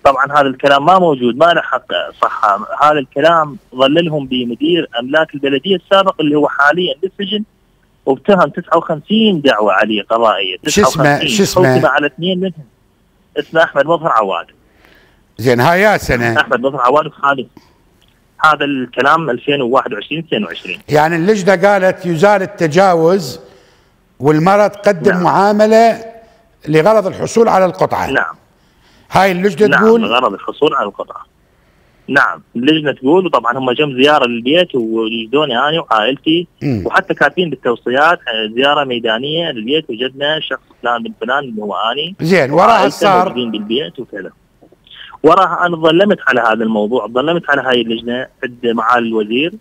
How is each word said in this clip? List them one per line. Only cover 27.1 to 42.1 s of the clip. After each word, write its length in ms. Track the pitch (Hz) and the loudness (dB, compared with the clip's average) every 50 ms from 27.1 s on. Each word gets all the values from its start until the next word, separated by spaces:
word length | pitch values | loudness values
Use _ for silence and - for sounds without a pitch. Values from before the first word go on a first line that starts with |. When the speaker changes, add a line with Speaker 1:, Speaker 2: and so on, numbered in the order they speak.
| 143 - - 135 - 226 233 | -6 -6 -8 -2 0 2 2
Speaker 2:
على 180 | 214 - 190 185 | 2 4 2 2
القطعة. 460 | 175 165 - 151 123 - 90 90 - | 0 0 -2 -2 -2 -2 -4 -4 -2
Speaker 1:
نعم. 240 | 135 127 95 80 78 _ _ _ _ _ _ _ _ _ _ _ _ _ _ _ | -2 -2 -2 -4 -10 _ _ _ _ _ _ _ _ _ _ _ _ _ _ _
Speaker 2:
هاي 200 | - 175 190 196 | 0 2 2 2
اللجنة 360 | 185 180 185 208 175 147 214 | 0 0 -2 -2 2 2 2
Speaker 1:
نعم، 180 | 202 151 127 110 | 4 4 4 6
Speaker 2:
تقول؟ 160 | 220 226 233 | 4 4 4
Speaker 1:
لغرض 320 | 110 101 113 123 127 110 98 | 2 0 0 0 0 0 -4
الحصول 400 | - - - 101 - 143 156 156 | -4 -10 -12 -4 -2 -2 0 0
على 140 | 135 110 | -2 -4
القطعة. 380 | 101 - - - - - - - _ _ _ _ _ _ _ _ _ _ _ _ _ _ _ _ | -6 -8 -10 -14 -14 -14 -20 -20 _ _ _ _ _ _ _ _ _ _ _ _ _ _ _ _
نعم، 340 | - 131 143 123 104 85 78 _ _ _ | -2 2 2 2 2 -2 -8 _ _ _
اللجنة 360 | 117 123 147 156 160 147 143 | -2 0 2 2 2 0 -4
تقول، 340 | 127 - 131 135 165 190 190 | -6 -2 0 2 2 2 2
وطبعًا 320 | 165 143 123 113 117 120 | 0 -2 0 0 -2 -4
هم 140 | 131 131 123 | -2 -2 -2
جم 300 | 120 127 151 147 127 123 | 0 0 -2 -2 0 2
زيارة 240 | 131 147 151 147 127 | 4 4 4 4 2
للبيت 500 | 120 120 117 117 127 151 175 180 - - | 0 -2 -4 -2 0 0 0 0 0 -2
وجدوني 840 | 131 113 110 113 113 113 110 113 113 113 110 123 147 156 143 117 120 | -4 -2 -2 -2 -4 -4 -4 -6 -8 -8 -2 -2 -2 0 0 -2 -2
أنا 220 | 135 147 160 165 | -2 -2 -2 -4
وعائلتي، 640 | 151 - 113 107 107 120 139 143 _ 156 160 175 175 _ _ _ 135 | -2 0 0 0 0 0 -4 -2 _ -2 0 0 -2 _ _ _ -4
Speaker 2:
مم. 200 | 143 127 101 85 | -4 -4 -2 -4
Speaker 1:
وحتى 280 | 117 - 185 185 - 165 | 0 -2 -2 -2 -2 -2
كاتبين 360 | - 151 143 - - 180 165 | 0 0 0 0 -2 -4 -4
بالتوصيات، 680 | 139 - - 131 117 - _ 120 123 139 151 165 175 170 | -6 -6 -4 -4 -4 -2 _ -2 0 2 2 2 0 -2
آه، 340 | - 127 113 110 110 107 110 | -4 -8 -6 -6 -6 -6 -2
زيارة 280 | 120 135 143 147 151 143 | 0 0 2 2 0 -2
ميدانية 680 | 131 123 117 117 113 110 113 131 147 156 165 170 160 | -4 -6 -4 -4 -4 -4 -4 -4 -4 -4 -4 -4 -4
للبيت، 380 | 131 113 107 120 147 160 156 - | -6 -8 -6 -4 -4 -4 -4 -6
وجدنا 500 | 117 110 127 135 135 135 143 147 156 156 | -8 -8 -8 -8 -6 -6 -4 -4 -4 -4
شخص 220 | - - 135 - _ _ _ _ - | -6 -8 -10 -10 _ _ _ _ -4
فلان 200 | 120 120 117 113 | -4 -4 -4 -6
بن 80 | 113 110 _ | -10 -10 _
فلان 180 | 113 117 131 143 | -6 -4 -4 -4
اللي 220 | 143 127 113 107 | -4 -6 -10 -10
هو 140 | 104 104 95 | -8 -8 -6
أني. 400 | 90 104 113 123 143 156 170 | -4 -4 -4 -4 -6 -8 -10